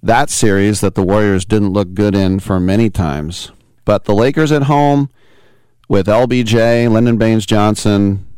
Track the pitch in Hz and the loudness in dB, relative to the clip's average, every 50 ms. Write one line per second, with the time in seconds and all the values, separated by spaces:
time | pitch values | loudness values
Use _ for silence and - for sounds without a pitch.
0 | - 92 113 123 143 - - - - 110 95 98 98 104 107 98 - 98 - - | 0 0 0 0 0 -2 -2 -2 0 2 2 2 2 0 0 0 -2 -2 -2 0
1 | 98 90 98 107 107 104 98 92 90 95 107 107 101 98 92 104 101 90 92 98 | 0 0 2 2 2 2 0 -2 -2 -2 -2 0 0 0 -2 -2 -4 -4 -2 -2
2 | 104 104 95 101 95 92 95 92 - - 98 92 90 92 95 107 117 110 - - | 0 0 2 0 0 0 -2 -2 -2 -4 -2 -2 0 0 0 0 0 0 -2 -2
3 | 90 80 71 73 76 82 92 - - - - _ _ _ _ _ _ - 104 101 | -4 -4 -4 -6 -8 -10 -12 -12 -16 -18 -20 _ _ _ _ _ _ -2 -2 -2
4 | - - 202 202 196 180 - 160 156 147 151 147 139 135 151 143 147 143 143 143 | 0 0 0 2 2 0 0 0 0 0 2 0 0 0 2 2 2 2 2 0
5 | 143 135 _ _ _ _ _ _ _ _ _ _ _ _ _ _ _ _ - 101 | -2 -4 _ _ _ _ _ _ _ _ _ _ _ _ _ _ _ _ -2 0
6 | 95 101 104 117 127 123 127 123 120 107 113 117 113 117 117 117 120 120 110 110 | 2 2 2 2 2 2 0 -2 0 0 2 2 2 2 2 2 2 2 2 2
7 | 120 120 117 107 113 110 113 110 104 - 113 104 104 107 107 - - 107 104 101 | 2 2 2 2 2 2 0 0 0 0 0 2 2 0 0 0 0 0 2 2
8 | 101 98 98 98 - - - | 2 0 0 -4 -8 -12 -18